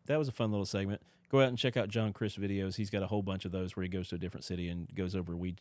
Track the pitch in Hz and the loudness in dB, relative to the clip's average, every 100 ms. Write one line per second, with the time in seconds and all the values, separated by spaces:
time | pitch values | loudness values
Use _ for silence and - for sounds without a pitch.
0 | - 151 139 - 113 104 98 101 98 101 | -2 0 0 0 2 2 0 0 0 -2
1 | - _ _ 135 131 123 135 120 104 110 | -8 _ _ 6 6 4 0 2 0 2
2 | 110 98 107 - 98 98 95 92 104 101 | 0 0 -2 0 0 0 0 0 0 0
3 | 95 107 98 95 92 92 92 92 92 95 | 2 0 0 -2 -2 -2 -2 -2 -2 -2
4 | 90 87 87 69 - 90 87 85 85 - | -2 -4 -4 -6 -6 -4 -2 -4 -6 -4
5 | 92 95 85 85 90 90 | -2 -2 -2 -2 -4 -4